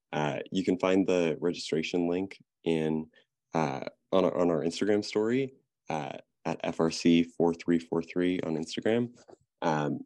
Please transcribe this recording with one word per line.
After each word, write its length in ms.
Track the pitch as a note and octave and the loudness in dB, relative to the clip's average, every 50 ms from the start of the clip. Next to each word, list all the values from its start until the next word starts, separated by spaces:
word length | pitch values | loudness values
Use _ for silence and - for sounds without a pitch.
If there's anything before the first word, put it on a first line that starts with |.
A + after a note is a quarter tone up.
| _ - - | _ -6 -4
Uh, 240 | D2+ D2+ D2 C#2 - - - - | -2 -2 0 -2 -4 -6 -4 -2
you 100 | F#2+ F2+ | -2 0
can 160 | - F#2 F2+ | 0 0 2
find 260 | - F#2+ F#2 G2 F#2+ | 2 2 4 4 4
the 320 | - F#2 F2+ E2+ E2 D2+ - | 4 2 2 2 2 0 0
registration 680 | D#2 F2 E2 - - - - D#2+ D#2 - - F2+ F2 E2+ | -2 -2 -2 -2 -4 -4 -2 -2 -2 -2 -2 -2 0 0
link 300 | F2 F2+ F#2+ G2 - - - _ _ _ - | 0 -2 -2 -4 -8 -16 -20 _ _ _ -4
in, 460 | E2+ E2 D#2+ D#2 D#2 D#2 D#2 D#2+ - _ _ _ _ _ _ _ _ - | -2 0 0 0 0 0 -2 -4 -6 _ _ _ _ _ _ _ _ -2
uh, 260 | E2 D#2+ C#2+ C2 C2 - G1+ - _ _ - - | -2 -2 -2 -2 -6 -8 -10 -14 _ _ -2 2
on 120 | F#2+ F#2 | 2 2
our, 140 | E2+ - - | 2 2 2
on 120 | F2 F2 | 2 2
our 120 | E2+ D#2 C#2 | 2 0 0
Instagram 420 | - E2 - - G2 G#2+ G#2 G#2 | -2 -2 -2 0 2 2 2 0
story, 480 | - - G#2 G#2+ A2 A#2+ C3 C3+ C3 - _ _ _ _ _ _ - | 0 -2 0 0 0 0 0 -2 -2 -6 _ _ _ _ _ _ -8
uh, 220 | D#2+ D#2 D2 C2 - - - _ _ _ - | -6 -6 -6 -6 -10 -12 -16 _ _ _ -6
at 160 | F2 E2 - - | -6 -6 -4 -4
F 160 | F2+ E2+ - | -4 -2 0
R 140 | E2 E2 E2 | 0 0 0
C 320 | - - F2 E2+ E2+ E2+ | 2 4 6 6 6 4
four 280 | E2+ - - E2 E2+ E2+ | 2 0 0 0 0 0
three 280 | E2+ - - E2+ E2 | 0 0 0 0 0
four 240 | E2 - - E2 E2 | 0 -2 -4 -4 -4
three 340 | - - F2+ F2+ F2+ F2+ F2+ - | -4 -4 -2 0 0 0 -2 -2
on 100 | D#2+ D#2+ | -4 -4
Instagram. 520 | D2+ D#2+ - - - - G#2+ A2 A#2+ A#2+ A#2+ A#2+ - - - - _ _ _ _ - - | -4 -4 -6 -8 -4 0 0 2 0 0 -2 -6 -14 -20 -20 -20 _ _ _ _ -6 -2
Um, 400 | - - D2+ D2+ C#2+ C#2+ - - | 0 0 0 0 -2 -4 -4 -8